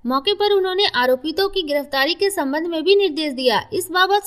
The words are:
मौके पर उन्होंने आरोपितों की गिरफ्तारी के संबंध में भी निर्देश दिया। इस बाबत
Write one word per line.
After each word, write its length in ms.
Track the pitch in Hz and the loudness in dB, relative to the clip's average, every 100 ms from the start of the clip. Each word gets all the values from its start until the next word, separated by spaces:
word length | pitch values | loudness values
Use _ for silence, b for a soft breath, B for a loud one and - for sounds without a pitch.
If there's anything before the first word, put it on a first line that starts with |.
| 233 | -2
मौके 280 | 269 277 | 0 0
पर 180 | 403 415 | 0 2
उन्होंने 340 | 403 370 370 415 | 2 2 0 0
आरोपितों 640 | - 254 254 302 320 392 | 2 2 2 0 -2 -2
की 120 | 392 | -2
गिरफ्तारी 520 | 302 285 285 277 285 | -2 -2 -2 0 0
के 160 | 339 392 | 0 0
संबंध 380 | 302 269 294 339 | 0 -2 -2 -2
में 160 | 320 | -4
भी 120 | 311 403 | 2 2
निर्देश 380 | 392 285 302 | 2 -2 -4
दिया। 360 | 254 247 208 - | -2 0 0 -2
इस 140 | 147 - | -6 -4
बाबत 300 | 359 370 403 | 0 2 2